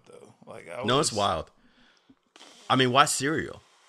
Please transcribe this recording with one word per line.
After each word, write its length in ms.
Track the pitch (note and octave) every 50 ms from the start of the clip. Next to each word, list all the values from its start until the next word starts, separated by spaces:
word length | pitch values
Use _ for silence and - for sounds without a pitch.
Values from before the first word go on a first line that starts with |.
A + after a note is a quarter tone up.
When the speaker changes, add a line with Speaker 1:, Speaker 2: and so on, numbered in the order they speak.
| -
Speaker 1:
though. 280 | - - - - - - - -
Like, 220 | - - - - -
I 100 | E2+ -
would 80 | -
Speaker 2:
No, 140 | G#2 B2 C#3
it's 80 | D3+ -
Speaker 1:
just 80 | - G#2
Speaker 2:
wild. 320 | G2+ G2+ F#2 D#2+ D2+ - _ _ _ _ _ _ _ _ _ _ _ _ - _ _ _ _ - - - - - - -
I 60 | A#2+
mean, 160 | C3 C3 B2+ B2
why 120 | C3+ D3
cereal? 540 | D3+ - - C3 C#3+ D#3+ C3 D#2+ - - - - _ _ _ _